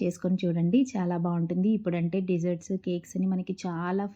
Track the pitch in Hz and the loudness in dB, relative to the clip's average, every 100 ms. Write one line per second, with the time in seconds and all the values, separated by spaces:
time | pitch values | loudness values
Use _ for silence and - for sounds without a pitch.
0 | 180 175 185 185 180 170 170 240 262 202 | -2 0 0 0 2 2 4 4 2 0
1 | 175 175 175 175 165 175 202 220 185 175 | 0 0 0 0 0 2 2 2 0 0
2 | 170 190 185 175 175 170 - 190 185 175 | 0 0 0 0 0 -2 -4 -6 -2 -4
3 | - 185 190 185 185 185 185 165 175 196 | -4 -2 0 0 -4 -6 -4 -4 -2 -2
4 | 202 | -2